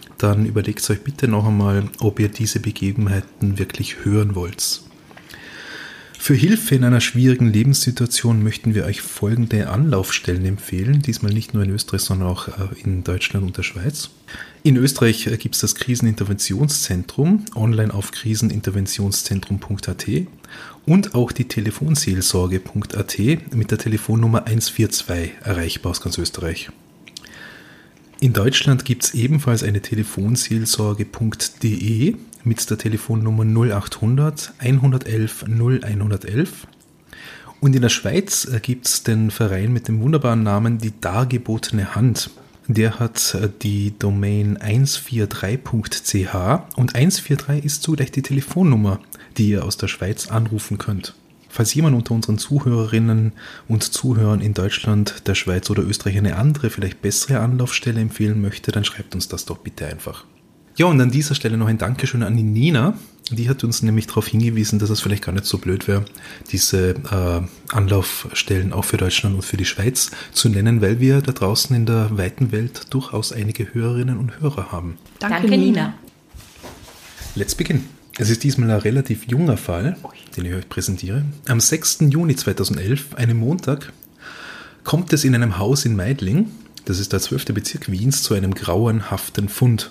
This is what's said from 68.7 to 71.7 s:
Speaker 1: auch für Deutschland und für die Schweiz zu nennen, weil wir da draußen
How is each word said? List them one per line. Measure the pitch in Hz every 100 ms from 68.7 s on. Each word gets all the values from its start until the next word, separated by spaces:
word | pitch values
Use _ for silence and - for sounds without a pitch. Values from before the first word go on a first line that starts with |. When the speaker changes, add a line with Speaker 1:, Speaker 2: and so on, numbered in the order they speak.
Speaker 1:
auch | -
für | - -
Deutschland | 92 - 101 95
und |
für | - 95
die |
Schweiz | 92 - 104 127 - - -
zu | - 120
nennen, | 101 110 117
weil | 101 117
wir | 131 139
da | 143
draußen | - 98 107 -